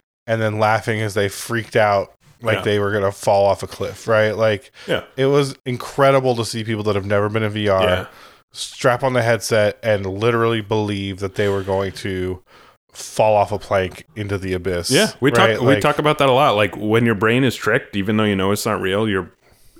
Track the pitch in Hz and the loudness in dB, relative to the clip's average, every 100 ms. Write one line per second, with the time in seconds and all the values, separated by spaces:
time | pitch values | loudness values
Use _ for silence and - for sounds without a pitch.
0 | _ _ - 113 110 107 107 110 117 107 | _ _ -4 -2 0 2 2 2 0 -4
1 | 107 104 101 - - 117 107 120 104 101 | -2 -2 -2 -4 -6 -6 -2 2 4 2
2 | 92 _ _ _ 113 101 90 104 101 104 | -2 _ _ _ -2 0 0 0 0 0
3 | 98 - - 101 98 95 95 - 98 101 | -2 -2 2 4 4 0 -4 -8 -10 -6
4 | - 110 107 101 110 101 - - - 120 | 0 2 2 2 0 0 -6 -12 -6 -6
5 | - - 135 143 139 - 131 120 - - | -4 -2 2 2 0 -6 -8 -8 -6 2
6 | 135 135 131 117 107 113 110 107 104 98 | 4 4 2 0 -2 -4 -4 -2 0 -2
7 | 98 101 104 110 107 107 104 95 90 92 | 0 0 0 0 -2 -2 0 2 2 0
8 | - - - - _ - - - 135 123 | -4 -16 -20 -20 _ -14 -14 -6 -2 0
9 | 135 123 117 113 - 110 104 - 113 104 | 0 0 0 -2 0 2 2 0 -2 -2
10 | 95 98 117 117 117 113 101 110 104 101 | -2 -2 0 2 0 -2 -2 -2 -2 -4
11 | 98 92 98 - 101 98 95 95 95 - | -6 -8 -6 -2 0 0 -2 -2 -4 -6
12 | 101 92 92 90 _ - - _ _ - | -6 -4 -6 -8 _ -20 -20 _ _ -18
13 | - - 107 104 98 101 - 98 92 - | -6 2 4 4 2 -2 -2 0 -2 -6
14 | - 107 98 98 95 92 92 87 85 139 | -14 -10 -6 -6 -4 -4 -2 -4 0 0
15 | 214 - 135 120 113 107 123 135 147 147 | 0 0 2 4 2 2 2 2 2 0
16 | 151 147 135 127 143 104 104 - 107 113 | 0 2 2 4 4 2 0 -2 0 2
17 | 117 104 110 123 131 - 104 127 - 101 | 2 2 2 2 0 0 0 0 -2 -6
18 | 95 110 107 98 95 104 113 98 95 98 | -2 0 2 2 0 0 -2 -2 -2 0
19 | 110 95 87 _ _ _ - | 0 -2 -4 _ _ _ -20